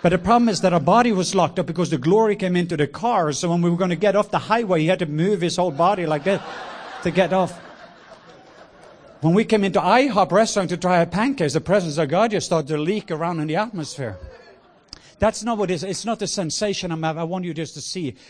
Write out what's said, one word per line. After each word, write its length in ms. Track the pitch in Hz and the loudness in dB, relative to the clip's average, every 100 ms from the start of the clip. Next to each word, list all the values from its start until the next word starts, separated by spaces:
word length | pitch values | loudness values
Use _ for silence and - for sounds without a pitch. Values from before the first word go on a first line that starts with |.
but 60 | 175 | 2
the 100 | 175 | 0
problem 280 | 180 240 233 | 4 4 4
is 140 | 175 | 2
that 120 | 185 | 2
our 60 | 175 | 2
body 320 | 143 220 240 | 4 4 4
was 220 | 190 170 | 2 0
locked 240 | 196 160 - | 2 0 0
up 80 | 156 | -4
because 240 | 170 156 | -2 -2
the 80 | 151 | 0
glory 380 | 139 208 220 202 | 4 4 4 0
came 200 | 185 180 | 0 0
into 220 | 175 160 | 0 0
the 80 | 143 | -2
car, 480 | - 226 220 156 | 0 0 0 0
so 160 | 131 175 | 0 0
when 140 | 170 | 2
we 80 | 170 | 2
were 60 | 170 | 2
gonna 180 | 185 175 | 0 2
get 200 | 202 196 | 2 2
off 140 | 202 | 2
the 80 | 170 | -2
highway, 440 | - 226 220 170 | 0 -2 2 2
he 60 | 156 | 2
had 120 | 180 | 0
to 80 | 165 | 0
move 340 | 151 185 202 | 0 0 0
his 140 | 170 180 | 0 0
whole 160 | 180 | -2
body 340 | 143 175 202 165 | 2 2 2 0
like 180 | 151 | 0
this 160 | 185 190 - - - - - - | 0 -2 -4 -14 -14 -14 -14 -6
to 80 | 180 | -2
get 240 | 160 175 | 2 2
off. 260 | 185 180 - - - - - - - - - - - - - - - - - | 2 0 -4 -20 -20 -20 -20 -20 -20 -20 -20 -20 -20 -20 -20 -20 -20 -20 -2
When 120 | 151 | 2
we 100 | 185 | 2
came 200 | 220 220 | 4 2
into 200 | 196 175 | 2 2
I 220 | 170 233 277 | 4 4 4
hop 260 | 202 190 | 2 2
restaurant 380 | 185 220 208 180 | 2 2 0 -2
to 80 | 175 | -2
try 220 | 180 180 | 2 2
our 80 | 170 | 2
pancakes, 460 | 180 247 269 151 | 0 -2 0 0
the 80 | 143 | 0
presence 360 | - 196 170 147 | 2 0 0 -2
of 120 | 147 | 0
God 200 | 170 226 | 2 2
just 160 | 196 - | 0 0
started 220 | 165 143 | -2 0
to 100 | 151 | -2
leak 320 | 156 214 - | -2 -2 -4
around 300 | 156 165 170 | -6 -4 -4
in 80 | 151 | -2
the 80 | 160 | -2
atmosphere. 640 | 226 208 143 - 120 92 - - - - _ _ _ - - _ | -4 -6 -10 -8 -8 -10 -16 -20 -20 -20 _ _ _ -20 -20 _
That's 240 | 208 - | -2 0
not 160 | 220 220 | -4 -2
what 100 | 185 | -2
it 60 | 170 | -2
is. 80 | |
It's 200 | 185 180 | -6 -6
not 140 | 214 226 | -6 -6
the 80 | 202 | -4
sensation 680 | - 165 - 208 190 180 | -4 -4 -2 -2 -2 -6
I'm 120 | 160 | -4
having. 180 | 160 156 | -4 -4
I 40 | 165 | -4
want 200 | 185 175 | -4 -6
you 80 | |
just 220 | 156 156 151 | -6 -8 -10
to 60 | |
see 340 | - 190 147 110 | -10 -6 -8 -8